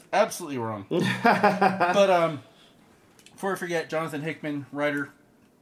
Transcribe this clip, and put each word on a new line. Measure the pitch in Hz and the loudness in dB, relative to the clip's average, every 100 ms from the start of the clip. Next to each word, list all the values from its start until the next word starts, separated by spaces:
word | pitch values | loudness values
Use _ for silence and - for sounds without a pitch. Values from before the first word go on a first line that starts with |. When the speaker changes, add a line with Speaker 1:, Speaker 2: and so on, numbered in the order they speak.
| - | -2
Speaker 1:
absolutely | 180 214 - 160 131 | 0 0 -2 -8 -6
wrong. | 113 107 - | -6 -6 -4
Speaker 2:
<laughs> | 170 190 - | 0 0 2
Speaker 1:
But, | 233 196 202 - 190 185 175 190 196 | 2 4 4 4 2 2 2 4 4
um, | 175 165 135 - _ _ _ _ _ _ _ - | 4 2 -2 -14 _ _ _ _ _ _ _ -20
before | - 196 | -8 -6
I | 185 | -4
forget, | 175 170 143 | -4 -4 -2
Jonathan | 160 160 147 | -4 -4 -6
Hickman, | 160 143 156 147 131 | -6 -6 -6 -8 -8
writer, | 143 147 143 139 - _ _ _ _ | -4 -2 -2 -6 -12 _ _ _ _